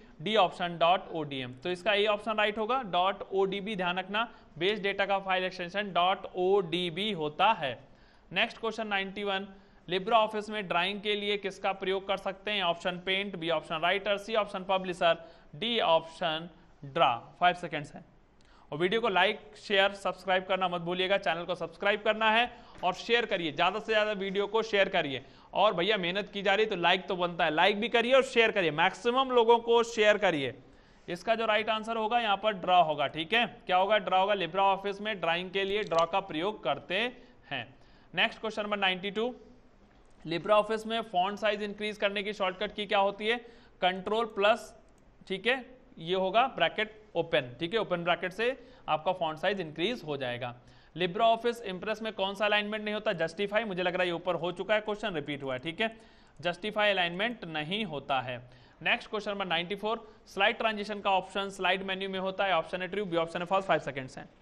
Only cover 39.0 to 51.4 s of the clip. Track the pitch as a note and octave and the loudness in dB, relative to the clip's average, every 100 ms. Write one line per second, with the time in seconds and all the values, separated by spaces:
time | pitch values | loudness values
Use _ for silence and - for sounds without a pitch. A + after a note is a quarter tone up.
39 | G3+ G3+ A#3+ B3 - - - _ - - | -4 -2 -4 -4 -16 -20 -20 _ -20 -20
40 | - - D#3 E3+ G3 G#3+ G#3 A3 A3 A3+ | -20 -16 -6 -4 2 4 4 -2 -4 -6
41 | A3+ F3+ F#3+ G3+ G#3+ G#3 G#3 G3+ G#3+ G#3 | -2 0 0 0 -2 -2 -4 -6 -6 -2
42 | G#3 G3+ G3+ G#3 F#3 F#3+ G#3 G#3 G#3 G#3 | -2 -2 -6 -2 -4 -2 -6 -6 0 2
43 | G3 G3+ G#3+ A#3+ - - - - F3+ F#3+ | 2 0 -2 -2 -4 -20 -20 -2 0 0
44 | F#3 G#3+ A3+ G3 G3+ A#3 - - - _ | -2 -2 -2 2 4 4 0 -20 -20 _
45 | - - - F#3+ A3 C4 A#3+ - - - | -20 -18 -8 -4 0 0 -2 -18 -20 -12
46 | D#3+ F#3+ F#3+ G#3+ B3+ F3+ E3 E3 G#3+ - | -2 0 2 4 2 4 0 2 -4 -6
47 | - E3+ D#3+ D#3 C3 - E3+ A3 E3+ F3+ | -8 -4 0 0 0 -6 -4 -2 -2 -2
48 | E3+ E3+ F#3 F3 A#3+ C4+ - - - D#3 | 0 0 -2 -2 -2 -2 -8 -14 -2 -2
49 | F#3 F3+ D#3+ D#3 F#3 G3+ D#3+ D#3 F#3 A#3+ | 0 -2 -2 -2 -2 0 -4 -2 -2 -2
50 | D#3 C#3+ B2 A#2+ B2 A#2+ - - - D#3 | -4 -4 -4 -4 -8 -10 -20 -20 -14 -4
51 | F3+ G3 A3+ A3+ | -2 2 4 4